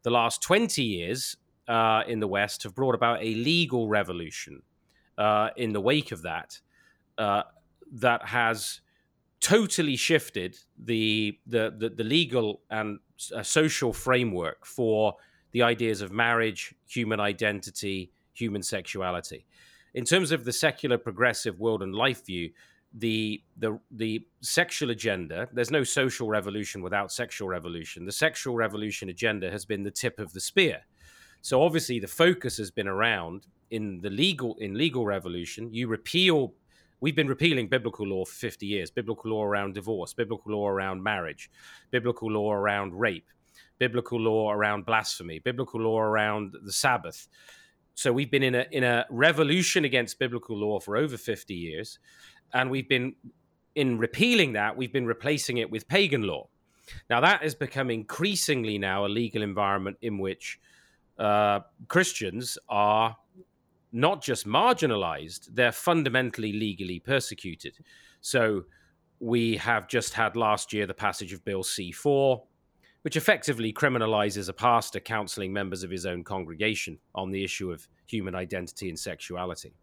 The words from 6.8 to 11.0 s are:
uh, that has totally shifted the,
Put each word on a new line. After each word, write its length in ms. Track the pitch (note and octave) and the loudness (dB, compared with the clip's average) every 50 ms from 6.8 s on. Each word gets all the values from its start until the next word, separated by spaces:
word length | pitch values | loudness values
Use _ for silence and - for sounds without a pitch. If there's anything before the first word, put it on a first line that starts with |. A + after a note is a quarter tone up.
| _ _ _ _ _ _ _ | _ _ _ _ _ _ _
uh, 260 | - A2 G2+ G2+ G#2 - - _ _ _ _ _ _ - - | -2 0 2 2 2 0 -2 _ _ _ _ _ _ -20 -18
that 340 | C#3+ A#2 A2+ B2 A#2+ A#2 - | -10 2 2 2 2 2 0
has 560 | - A2+ A#2+ A#2 A2+ A#2 G#2+ - - - - _ _ _ _ _ _ _ _ _ _ _ _ | 0 0 2 2 2 2 0 -4 -8 -8 -10 _ _ _ _ _ _ _ _ _ _ _ _
totally 560 | - - F#3+ A3+ A3 F#3+ - - E3 D3 C3+ | 2 4 6 4 4 4 2 0 0 0 0
shifted 600 | A#2+ - - E3 D3+ - - _ G#2 F2+ F#2 - - - _ _ | 0 2 4 4 4 4 0 _ -6 -6 -6 -8 -12 -20 _ _
the, 600 | - A2+ A2+ A#2 A2+ | -16 -4 -2 0 2